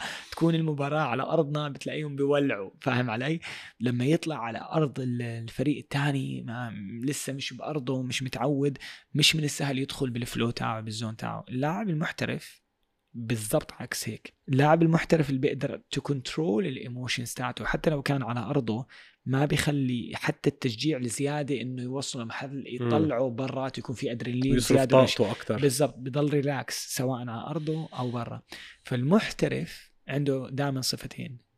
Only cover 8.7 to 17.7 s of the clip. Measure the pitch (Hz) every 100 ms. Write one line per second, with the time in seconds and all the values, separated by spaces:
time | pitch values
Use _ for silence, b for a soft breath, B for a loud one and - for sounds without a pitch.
8.7 | 135 B B B 139 151 160 147 - 143
9.7 | 131 139 - 131 120 120 - 117 - 120
10.7 | 113 110 110 113 110 117 110 - 127 147
11.7 | 185 220 156 165 - 117 131 - - _
12.7 | _ _ _ _ 120 113 117 107 156 -
13.7 | - 120 - - 110 - - - 131 147
14.7 | 160 165 165 - 165 143 135 139 143 143
15.7 | - - 143 - 143 - - 165 214 180
16.7 | 127 123 123 123 - 120 - 123 - 107